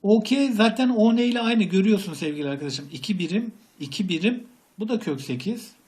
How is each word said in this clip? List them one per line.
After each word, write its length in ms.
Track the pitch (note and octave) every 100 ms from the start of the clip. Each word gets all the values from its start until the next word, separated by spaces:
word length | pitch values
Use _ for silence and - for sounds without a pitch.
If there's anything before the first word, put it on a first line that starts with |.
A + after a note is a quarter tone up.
O 200 | G3 A3
K 280 | A3 C4+ C#4
zaten 380 | G#3+ A3 A3 B3+
O 260 | A#3+ A3 A#3
N 100 | A#3+
ile 160 | A#3+
aynı, 220 | A3+ A#3
görüyorsun 500 | F#3 F#3+ G3 G3+ F#3+
sevgili 360 | D3+ D#3+ D3 C#3
arkadaşım. 400 | C#3 D3 C3 C#3+
İki 260 | D3+ - F#3
birim, 340 | E3 G3 A#3 - _ _
iki 300 | C#3 - F#3
birim. 340 | D#3+ G3 B3 - _ _ -
Bu 100 | A3
da 100 | A#3
kök 220 | F3 C3+
sekiz. 500 | - B2 C3+ A#3 - _